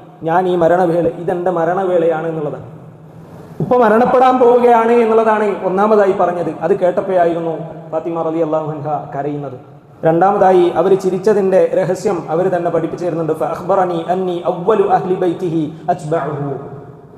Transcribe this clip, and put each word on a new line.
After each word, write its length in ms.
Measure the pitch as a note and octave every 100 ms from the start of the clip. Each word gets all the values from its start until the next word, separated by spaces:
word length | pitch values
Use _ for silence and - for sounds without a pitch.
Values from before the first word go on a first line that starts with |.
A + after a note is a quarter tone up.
| - -
"ഞാൻ 240 | D#3+ E3+ F#3
ഈ 80 | F3+
മരണവേള, 520 | E3 F3 F3+ F3 D#3+
ഇതെന്റെ 440 | D#3+ F3 F3 F3+
മരണവേളയാണ്" 760 | E3+ E3 F#3 F#3+ F3+ E3 D#3+ E3
എന്നുള്ളതാണ്. 480 | D#3+ D3 C3 - - - - - - - - - -
ഉപ്പ 160 | - B3
മരണപ്പെടാൻ 640 | A3 A3 B3+ B3+ B3+ B3+
പോവുകയാണ് 520 | A#3+ B3 A#3+ A#3 A3+
എന്നുള്ളതാണ് 720 | A#3+ A3 A3 A3+ G#3+ G#3+ F#3
ഒന്നാമതായി 480 | F#3 F#3 G#3+ G#3+ G3
പറഞ്ഞത്. 440 | F#3 F3 F3 D#3+ D3+
അത് 180 | E3 F#3
കേട്ടപ്പോഴായിരുന്നു 800 | F3+ F3+ F#3+ F#3 E3+ E3+ E3 D#3 D#3 - -
ഫാത്തിമ 300 | D#3+ E3+ E3
റളിയല്ലാഹു 500 | D#3+ E3 D#3 D#3 D3+
അൻഹ 480 | D3+ C#3+ D3 - C#3
കരയുന്നത്. 400 | C#3+ D3 C#3 B2 - - - - D#3+
രണ്ടാമതായി 640 | E3 F#3+ G3+ F#3+ F#3 F3 -
അവർ 180 | F#3
ചിരിച്ചതിന്റെ 800 | F#3+ F#3 F3+ G#3 G#3 F#3+ F#3 E3+ F3
രഹസ്യം 480 | E3+ F#3 G#3+ F3 D#3+
അവർ 180 | D#3+ F#3
തന്നെ 240 | F3 E3+
പഠിപ്പിച്ചു 340 | E3 D#3+ E3+ E3+
തരുന്നുണ്ട്. 280 | D#3+ D#3+
"ഫഅഖ്ബറനി 720 | D#3 D3+ - F3+ F#3+ F3+ E3+ E3+
അന്നി 360 | F#3 F#3 F3 E3
അവ്വലു 420 | F3 F3+ G#3+ G3
അഹ്ലി 260 | F#3 F#3
ബൈതിഹി 600 | F3+ F3+ E3 F3+ E3 D3 - -
അത്ബഉഹു." 840 | F3 D3+ E3 C#3+ C#3 C#3+ B2+ - - - - -